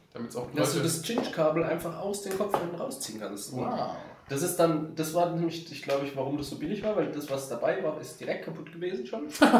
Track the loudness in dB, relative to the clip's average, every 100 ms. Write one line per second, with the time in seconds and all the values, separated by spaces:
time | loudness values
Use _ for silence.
0 | _ -10 -8 -6 -4 2 2 4 2 0
1 | 0 0 0 2 4 4 2 0 -2 -4
2 | -4 -4 -2 -2 2 2 0 -4 -6 -6
3 | -8 -6 -8 -8 -6 -4 -2 -2 -2 -6
4 | -12 -16 -6 -2 0 4 6 4 0 -2
5 | 0 4 2 2 0 -2 -8 -8 0 0
6 | 0 -2 -2 -2 -2 -4 -4 -2 0 2
7 | 0 -2 -4 -4 -4 0 0 2 0 -2
8 | -8 -8 -4 -4 -4 -8 -10 -6 -4 -4
9 | -4 -6 -4 6 8 8